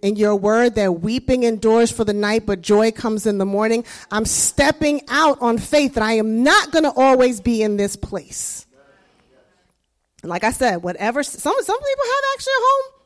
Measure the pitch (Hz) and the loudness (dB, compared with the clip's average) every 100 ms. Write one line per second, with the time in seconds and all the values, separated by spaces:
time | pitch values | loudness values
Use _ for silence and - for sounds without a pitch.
0 | 202 208 208 202 202 226 247 220 196 170 | -4 0 0 2 2 2 2 2 0 0
1 | 208 247 - 254 233 220 220 226 233 - | -2 -4 0 2 2 2 2 4 2 0
2 | 214 208 208 220 214 190 170 208 226 220 | -2 -2 0 0 -2 -2 2 4 4 0
3 | 226 214 214 202 190 202 220 233 233 - | -4 -2 -2 0 0 0 0 0 -4 -14
4 | - 208 220 - - - 285 302 302 294 | -8 -4 -2 -2 -2 0 0 0 0 -2
5 | - 277 311 269 240 233 - 302 277 226 | -2 0 2 2 0 -2 0 0 2 0
6 | 214 226 220 220 269 403 302 - 277 - | 0 0 0 2 4 4 2 0 2 4
7 | 269 269 254 220 240 226 214 208 202 - | 4 6 4 2 -2 0 0 0 -2 -4
8 | - 196 - - - - - _ _ _ | -10 -10 -10 -10 -10 -10 -16 _ _ _
9 | _ _ _ _ _ _ _ _ _ _ | _ _ _ _ _ _ _ _ _ _
10 | _ _ 165 175 214 - 247 175 175 180 | _ _ -10 -4 -4 0 -2 -2 -4 -6
11 | 208 262 277 - 302 508 370 466 571 539 | -4 -4 -6 -6 -4 -2 -2 -4 -4 -4
12 | 480 539 554 539 523 539 494 539 539 _ | -2 -2 -2 -4 -4 0 2 0 -2 _